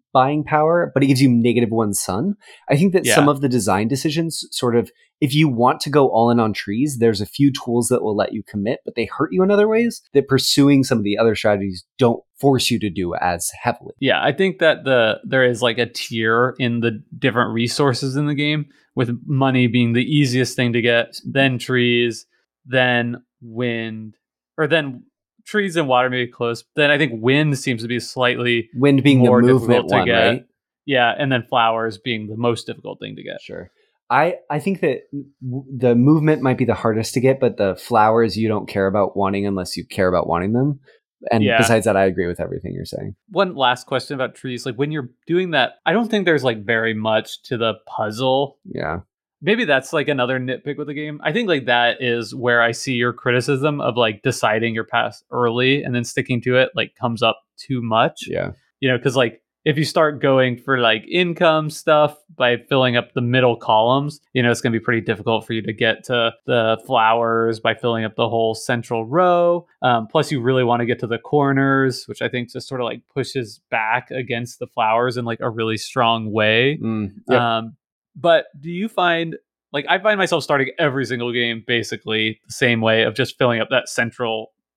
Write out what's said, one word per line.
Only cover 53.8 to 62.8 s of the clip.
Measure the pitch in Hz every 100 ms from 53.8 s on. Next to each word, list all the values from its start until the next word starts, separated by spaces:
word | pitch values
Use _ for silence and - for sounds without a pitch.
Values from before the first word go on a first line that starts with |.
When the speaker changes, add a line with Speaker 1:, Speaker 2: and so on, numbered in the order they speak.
Speaker 2:
of, | 123 120
like, | 113 104
deciding | 135 120 113 110 117
your | 113 110
path | 117 113 - _
early | 127 120 117 127 143
and | -
then | 120
sticking | 120 - 135 123
to | 123 127
it, | 131 -
like, | 113 -
comes | 123 113
up | 113 110 _ -
too | - 131
much. | 117 110 139 - -
Speaker 1:
Yeah. | 85 92 90 _ -
Speaker 2:
You | 135
know, | 123
'cause, | 135 135
like, | 120 - _ _
if | - 147
you |
start | 147 - 156 143
going | 143 135 127 120
for, | 131 131
like, | 117 110 -
income | 175 180 165 175 156 151
stuff | 156 - 151 147 - _ -
by | 123 120 -
filling | 139